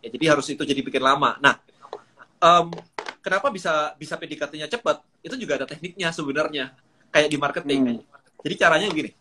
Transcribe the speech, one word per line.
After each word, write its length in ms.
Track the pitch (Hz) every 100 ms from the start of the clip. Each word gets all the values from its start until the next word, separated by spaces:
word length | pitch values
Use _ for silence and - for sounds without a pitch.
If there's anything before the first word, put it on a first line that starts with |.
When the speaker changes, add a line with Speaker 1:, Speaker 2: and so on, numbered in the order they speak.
Speaker 1:
Ya, 120 | 113
jadi 120 | 123 160 147
harus 80 | 135
itu 80 | 139
jadi 200 | 143 139 131
bikin 160 | 131
lama. 400 | 131 143 131 -
Nah, 160 | 139 - _ _ - - _ _ - _
em, 300 | 170 175 170 170 - - - - -
kenapa 240 | 190 277
bisa, 480 | 196 180 156 151 -
bisa 160 | 151
P 160 | 165 160
D 80 | 147
K 80 | 147
T-nya 240 | 156 151
cepat? 320 | 233 165 143 _ _ 170
Itu 80 | 262
juga 220 | 190 139
ada 80 | 139
tekniknya 480 | 160 175 - 170
sebenarnya. 640 | 170 147 139 156 147 131 _ _ _ _
Kayak 200 | 151 151
di 40 | 147
marketing. 400 | 143 - 143 135
Speaker 2:
Hmm. 180 | 127 117 - - _ _ 147
Speaker 1:
Jadi 100 | 170
caranya 260 | 180 160 202
begini. 180 | 160 127 _